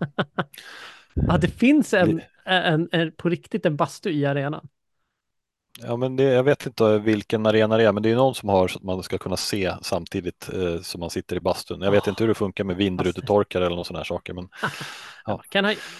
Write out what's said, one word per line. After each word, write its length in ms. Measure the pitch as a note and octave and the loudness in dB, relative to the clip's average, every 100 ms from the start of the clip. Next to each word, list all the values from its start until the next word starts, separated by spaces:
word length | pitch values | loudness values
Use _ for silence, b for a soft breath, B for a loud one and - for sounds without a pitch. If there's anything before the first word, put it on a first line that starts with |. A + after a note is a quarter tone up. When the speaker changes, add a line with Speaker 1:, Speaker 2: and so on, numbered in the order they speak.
| C#3+ - | -4 -4
Speaker 1:
<laughs> 1000 | - - - - - - - - _ | -6 -6 -8 -12 -20 -18 -20 -20 _
Ja, 220 | - - F3 | -2 2 4
det 100 | F3 | 2
finns 460 | - A#3 D4+ - | 2 4 4 4
en, 220 | G#3 E3+ E3 | 2 2 2
Speaker 2:
Det 340 | - _ - | -6 _ -2
Speaker 1:
en, 380 | F#3 E3+ D#3 E3 | 0 2 2 0
en, 200 | E3+ E3 | 0 -2
på 160 | - F3+ | -2 -2
riktigt 380 | F3 - - F3+ | -2 -4 -2 0
en 100 | D3 | 0
bastu 340 | E3 - G#3+ | -2 -4 -4
i 160 | D3 C#3+ | -2 0
arenan. 420 | C#3+ C#3 D#3 - _ _ _ _ _ _ _ _ _ _ - | 0 -4 -8 -14 _ _ _ _ _ _ _ _ _ _ -14
Speaker 2:
Ja, 140 | A#2 A#2+ | -6 -4
men 200 | C3 C3 | -2 2
det, 60 | |
jag 180 | C3+ B2+ | 4 4
vet 220 | C3 C#3+ - | 4 0 -2
inte 320 | - A2 G#2+ | 2 4 4
vilken 480 | G#2 G#2+ G#2 A2+ A2 | 2 0 0 0 2
arena 300 | A2 A2 A2 | 4 4 4
det 80 | |
är, 80 | A2+ | 4
men 100 | G2+ | 4
det 80 | A2 | 2
är 60 | A#2 | 2
någon 180 | C3 | 2
som 140 | B2 G#2+ | 0 2
har 200 | G2 F2+ | 2 2
så 100 | - | -2
att 40 | |
man 180 | F#2+ F#2 | -6 -6
ska 160 | F2 F#2 | -6 -6
kunna 180 | - F2+ | -4 -6
se 360 | - G#2 F#2 E2+ | -4 -2 -2 -4
samtidigt, 680 | - F#2 E2+ G2+ F2 - - | -4 -6 -4 -6 -6 -8 -8
eh, 280 | F#2 F2+ E2+ | -4 -2 -4
som 200 | E2+ F#2 | -8 -10
man 100 | E2+ | -8
sitter 260 | - - F2+ | -8 -6 -4
i 40 | |
bastun. 420 | F#2 F2 - E2+ | -2 -2 -6 -4
Jag 80 | F#2+ | 2
vet 160 | G2+ G#2 | 2 2
Speaker 1:
Ah. 40 | |
Speaker 2:
inte 120 | F#2+ | 0
hur 60 | A2+ | 0
det 60 | |
funkar 300 | G#2 G2+ - | 0 -2 -2
med 120 | G2 F2+ | -4 0
vindrutetorkare 920 | G2+ F2+ F#2 F2 F2 G#2 G2+ F#2 F2+ | 0 0 -2 -2 2 2 2 0 -2
eller 100 | F2 | -2
någon 80 | |
sån 120 | F2 E2+ | -6 -8
här 80 | |
saker, 280 | D#2 F2 - | -6 -8 -8
men 140 | F2+ F#2 | -12 -14
Speaker 1:
<laughs> 720 | - - - - - - - | -8 -8 -6 -12 -14 -18 -14
Speaker 2:
ja. 120 | - G2 | -8 -8
Speaker 1:
Man 80 | - | -4
kan 160 | G3 | 0
ha 80 | G3+ G#3 - | 0 -2 -8